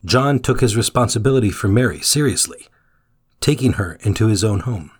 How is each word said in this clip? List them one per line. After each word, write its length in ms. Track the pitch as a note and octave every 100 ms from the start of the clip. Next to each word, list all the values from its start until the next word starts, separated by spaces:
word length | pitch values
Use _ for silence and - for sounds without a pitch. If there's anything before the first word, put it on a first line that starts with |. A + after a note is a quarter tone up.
| F2+
John 340 | B2 C#3 C#3
took 220 | - A#2+
his 160 | B2 G#2+
responsibility 720 | A2+ - A#2 A#2+ A2 C3+ G#2+
for 180 | - G2+
Mary 320 | G#2 B2 D#2+
seriously, 680 | - D3 C#3+ F2+ - - - _ _ _ _ _ _ _
taking 320 | - D3+ B2+
her 200 | - F#2+ -
into 260 | G#2+ F#2+ A2
his 140 | G2+
own 200 | G#2+ G2+
home. 300 | B2+ G#2+ D2 _